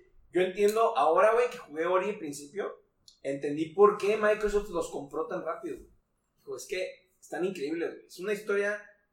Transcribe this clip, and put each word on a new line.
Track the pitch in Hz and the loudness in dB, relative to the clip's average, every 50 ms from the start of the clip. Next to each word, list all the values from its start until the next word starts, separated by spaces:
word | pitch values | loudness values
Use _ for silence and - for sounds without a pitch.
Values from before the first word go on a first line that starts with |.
| _ _ _ - - _ | _ _ _ -20 -20 _
Yo | - 170 | 0 0
entiendo | 185 185 185 202 202 208 214 220 233 226 - - | 0 0 2 2 2 2 4 4 2 2 4 2
ahora, | 143 156 165 180 196 220 226 | 4 4 6 6 6 6 6
güey, | 233 247 - | 4 2 2
que | - - | -2 -8
jugué | - - 143 156 165 | -14 -12 -6 -4 -2
Ori | 175 180 185 185 208 | 0 2 2 0 0
al | 208 - | -4 -6
principio, | 165 147 143 - 147 143 - 196 220 - - - _ _ _ _ _ - _ _ - | -8 -10 -10 -12 -14 -12 -8 -8 -8 -8 -10 -12 _ _ _ _ _ -20 _ _ -6
entendí | 139 139 139 156 147 143 156 165 - 156 | -6 -4 -4 -4 -4 -4 -4 -4 -2 6
por | 180 208 208 - - | 8 8 8 8 4
qué | 190 202 214 214 | 0 0 0 2
Microsoft | 208 208 214 208 208 208 190 202 - - | 2 2 2 2 0 0 0 -2 -2 -2
los | 175 165 160 - | -4 -4 -4 -4
compró | - 151 139 139 - 151 160 - | -6 -10 -10 -8 -6 -6 -6 -6
tan | 180 175 151 | -6 -6 -6
rápido, | 156 165 - - 170 98 - | -8 -8 -8 -10 -10 -12 -12
güey. | - - _ _ _ _ _ _ _ _ _ _ | -14 -20 _ _ _ _ _ _ _ _ _ _
Dijo, | _ - 135 123 | _ -14 -12 -12
"Es | - - | -10 -8
que | - 180 185 - - - _ _ _ _ | -8 -6 -6 -8 -10 -16 _ _ _ _
están | - - - 147 175 | -16 -12 -6 -4 -4
increíbles, | 196 190 - 135 147 160 170 160 135 - | -4 -4 -6 -6 -6 -4 -4 -6 -6 -8
güey". | - - _ | -12 -18 _
Es | - - | -16 -10
una | 175 208 208 | -6 -6 -6
historia, | 202 - - 202 202 202 202 208 208 - - _ _ _ _ | -6 -4 -2 -2 0 0 -2 -4 -6 -10 -16 _ _ _ _